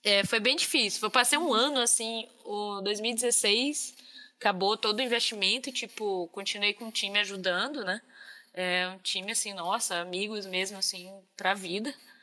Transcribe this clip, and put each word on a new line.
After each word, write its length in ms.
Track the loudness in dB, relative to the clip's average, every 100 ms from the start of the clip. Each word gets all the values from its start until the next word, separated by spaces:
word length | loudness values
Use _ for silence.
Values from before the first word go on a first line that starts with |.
é, 220 | 4 4 4
foi 140 | 2
bem 160 | 2 2
difícil. 440 | 2 2 2 0
Eu 100 | 2
passei 260 | 4 4 4
um 160 | 4
ano, 260 | 4 4 2
assim, 480 | 2 2 0 -6 -10 -16
o 380 | -8 -6 -4 -4
dois 180 | -2 -2
mil 120 | -2
e 40 | 0
dezesseis 800 | 2 4 4 4 2 -2 -8 -12 -20 -20 -20 _
acabou 380 | 0 4 2 2
todo 240 | 0 0
o 20 |
investimento 680 | 0 2 0 0 0 0 -2
e, 20 |
tipo, 560 | -6 -6 -4 -2 -2 -4
continuei 400 | -6 -8 0 -2
com 160 | -2 -6
o 20 |
time 260 | -4 0 0
ajudando, 680 | 0 -2 0 0 -2 -2 -4
né? 160 | -4 _ -20 -20 -20 -14
É, 360 | -4 0 0 0
um 80 | -4
time, 340 | -6 -4 -2
assim, 220 | -2 -4
nossa, 460 | -4 -2 0 0 -2
amigos 460 | -2 -4 -4 -4 -4
mesmo, 320 | -2 -2 -2
assim, 320 | -4 -4 -14 -18 _ -2
pra 160 | 0
vida. 400 | 0 -2 -4 -4 -8 -20 -20